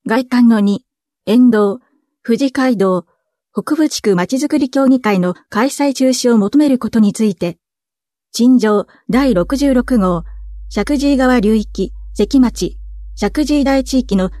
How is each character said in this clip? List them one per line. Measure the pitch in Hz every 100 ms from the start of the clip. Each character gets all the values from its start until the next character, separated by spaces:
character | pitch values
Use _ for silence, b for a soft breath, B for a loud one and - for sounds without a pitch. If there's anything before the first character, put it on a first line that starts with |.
| -
外 | 233 254
環 | 247 240
の | 226
二、 | 202 196 - _ _ _ -
沿 | 220 247
道、 | 214 208 220 _ _ _ _
富 | - 226
士 | 269
街 | 269 262 226
道、 | 190 185 170 _ _ _ _
北 | - 196 302
部 | 311
地 | -
区 | 220 185
ま | 180
ち | 262
づ | 285
く | 302
り | 269
協 | 269 269
議 | 262
会 | 220 196
の | 180 180 b
開 | 214 254
催 | - 285
中 | 262 262
止 | 254 247
を | 233
求 | 196 285
め | 294
る | 254
こ | 220
と | 233
に | 208
つ | - 220
い | 190
て。 | 175 175 _ _ _ _ _ _ _
陳 | - 240 254
情 | 214 208 - b -
第 | 240 277
六 | 240 - 277
十 | 277
六 | 254 247 247
号。 | 185 175 165 b - - -
石 | - 202
神 | 294 277
井 | 277
川 | 254 247
流 | 202 220
域、 | 208 - 190 - -
関 | - 202 277
町、 | 247 - 180 - - - - -
石 | 202
神 | - 285 294
井 |
台 | 277 269
地 | 262 262
域 | 247 196
の | 185 b